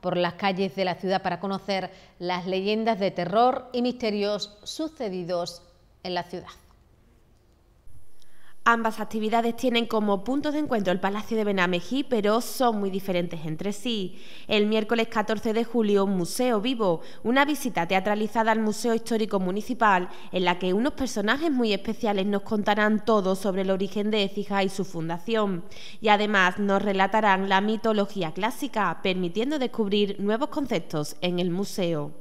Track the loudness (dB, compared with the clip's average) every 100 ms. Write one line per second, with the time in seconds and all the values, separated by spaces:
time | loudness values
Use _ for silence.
0 | -2 0 0 0 -2 0 -2 0 -2 -2
1 | 0 0 -2 -4 -4 -6 -4 -4 -4 -12
2 | -20 _ -4 -4 -2 -2 0 0 0 0
3 | 0 -2 0 4 4 2 -4 -2 -2 -2
4 | -2 0 -2 -2 -6 -14 -14 -8 -8 -6
5 | -6 -6 -4 -4 -4 -8 -20 -20 _ _
6 | -6 -6 -6 -10 -12 -20 -20 -20 _ _
7 | _ _ _ _ _ _ _ _ -14 -12
8 | -10 -10 -10 -10 -10 -2 2 4 2 -2
9 | -4 -2 0 2 0 0 2 2 2 0
10 | 2 0 0 -2 0 -2 0 0 0 0
11 | -2 -4 -4 -2 0 2 2 0 -2 -4
12 | 0 2 2 2 0 0 0 2 -2 -4
13 | -2 -2 -2 -4 -6 -4 -4 -4 -4 -4
14 | -4 -8 -10 -10 -2 2 2 2 0 0
15 | 0 -2 -2 -2 0 0 0 2 4 4
16 | 2 0 -2 0 0 2 0 0 0 0
17 | -4 -6 0 2 2 0 -2 -2 2 2
18 | 2 0 0 0 2 2 2 0 0 0
19 | 0 0 0 0 0 -2 -4 2 4 4
20 | 2 -8 -6 0 0 0 0 2 0 -2
21 | -4 -2 0 2 2 2 2 0 -2 -2
22 | 0 0 0 0 0 -2 2 4 4 2
23 | 4 4 4 0 0 0 0 0 0 -2
24 | 0 0 0 -2 -2 0 0 0 -4 -4
25 | -4 -4 -2 0 2 -2 -6 -10 -10 -2
26 | 4 4 6 4 4 4 2 2 2 4
27 | 4 4 4 4 4 2 2 0 2 2
28 | 0 -2 -4 -2 -4 -4 -4 0 -2 0
29 | 0 0 0 0 -2 0 -2 -2 2 2
30 | 2 0 0 0 0 -2 -2 -2 -2 -4
31 | -4 -2 -2 0 0 0 -4 -2 -2 -2
32 | -4 -8